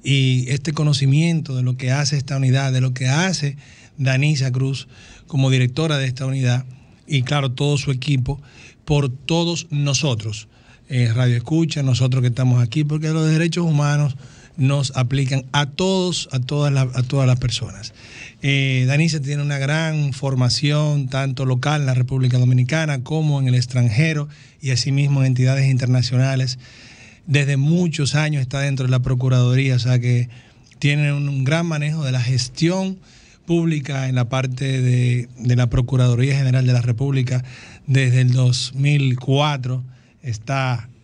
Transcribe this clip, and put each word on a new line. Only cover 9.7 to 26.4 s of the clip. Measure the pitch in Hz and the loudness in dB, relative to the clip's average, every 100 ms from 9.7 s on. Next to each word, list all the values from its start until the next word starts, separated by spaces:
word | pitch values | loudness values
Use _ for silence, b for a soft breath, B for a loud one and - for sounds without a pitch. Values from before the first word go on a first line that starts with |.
nosotros, | 147 143 131 147 113 107 104 - B B B _ | -2 0 0 0 -2 -6 -10 -14 B B B _
eh, | 127 120 | 0 0
Radio | 113 127 120 | 2 2 0
Escucha, | 120 156 165 - | 0 0 0 0
nosotros | 135 123 131 127 | 0 2 2 2
que | 123 | 0
estamos | 117 127 123 | 0 2 2
aquí, | 117 151 | 2 0
porque | 151 151 156 | -2 -2 -2
los | 160 156 | 0 2
derechos | 156 170 170 170 | 2 2 0 0
humanos | 147 147 147 147 127 B B B - | 2 2 2 0 -4 B B B -2
nos | 135 143 135 135 | 0 2 -2 -2
aplican | 127 135 131 135 127 | -2 0 0 -2 -2
a | 147 147 | -2 -2
todos, | 147 185 190 180 165 - | -2 0 2 0 -4 -6
a | 131 | -6
todas | 123 147 147 | -4 -2 0
las, | 139 131 127 | 0 0 -2
a | |
todas | 123 139 131 | -2 2 2
las | 123 | 2
personas. | 127 - - 98 - - B B B B | 0 -4 -8 -12 -18 -18 B B B B
Eh, | 139 139 135 131 127 | 0 2 2 2 2
Danisa | 143 165 156 | 2 2 0
tiene | 135 147 | -4 -4
una | 143 143 | -2 -2
gran | 135 156 160 156 143 | 0 0 0 0 -2
formación, | 123 139 131 123 - 143 147 151 147 127 | -2 -2 2 2 2 0 2 2 0 -2
tanto | 135 139 127 | -2 -4 -2
local | 135 127 143 151 | -2 0 0 0
en | 135 | 0
la | |
República | 127 123 135 127 127 | 0 0 0 0 2
Dominicana | 123 127 120 160 156 139 | 4 4 2 0 -2 -4
como | 123 156 151 139 | -4 -2 0 0
en | 131 | 2
el | |
extranjero, | 123 123 127 120 104 160 156 147 B B B | 0 0 0 0 2 0 0 -6 B B B
y | 135 | -4
asimismo | 120 - 139 143 139 | -2 0 0 2 2
en | 131 | 2
entidades | 127 127 135 135 | 2 2 2 2
internacionales. | 127 123 127 127 123 131 135 | 2 2 0 2 0 0 0